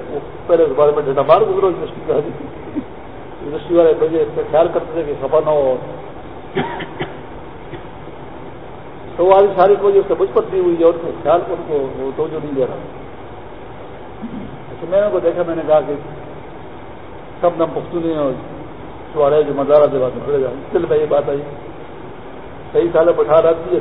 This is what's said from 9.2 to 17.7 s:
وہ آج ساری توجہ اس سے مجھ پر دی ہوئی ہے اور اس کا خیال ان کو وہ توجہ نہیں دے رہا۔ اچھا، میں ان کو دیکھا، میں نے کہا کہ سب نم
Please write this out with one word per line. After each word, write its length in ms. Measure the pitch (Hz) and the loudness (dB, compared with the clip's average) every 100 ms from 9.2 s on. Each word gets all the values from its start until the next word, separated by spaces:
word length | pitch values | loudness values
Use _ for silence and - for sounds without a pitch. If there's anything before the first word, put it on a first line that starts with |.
| 185 | 6
وہ 80 | 190 | 8
آج 100 | 202 185 | 6 6
ساری 180 | 190 196 | 6 6
توجہ 180 | 202 196 | 6 4
اس 60 | 185 | 4
سے 60 | 165 | 0
مجھ 100 | 190 | 2
پر 80 | 226 - | 2 0
دی 80 | 190 | 0
ہوئی 160 | 175 170 | 2 4
ہے 40 | |
اور 100 | 165 | 4
اس 60 | 170 | 4
کا 60 | - - | -6 -4
خیال 160 | 143 175 - | 2 2 2
ان 140 | 170 165 | -6 -2
کو 200 | 147 135 127 | -2 -2 -4
وہ 140 | 135 135 | -6 -4
توجہ 220 | 156 156 | -4 -4
نہیں 120 | 147 135 | -4 -2
دے 60 | |
رہا۔ 140 | 123 - - - - - - - - - - - - - - - 233 - - - - | -2 -4 -12 -14 -16 -16 -14 -14 -16 -16 -16 -16 -16 -16 -16 -12 -12 -10 -12 -14 -14
اچھا، 140 | - 160 | -12 0
میں 120 | 196 | 2
ان 100 | 208 | 4
کو 80 | 180 | 4
دیکھا، 240 | 170 170 170 | 2 2 -2
میں 80 | 165 | -2
نے 60 | 147 | 4
کہا 140 | 156 | 4
کہ 120 | 139 139 - - - - - - - - - - - - - - | 4 -4 -8 -14 -14 -14 -14 -16 -16 -16 -16 -16 -16 -16 -16 0
سب 80 | 175 165 | 0 2
نم 80 | 160 | 0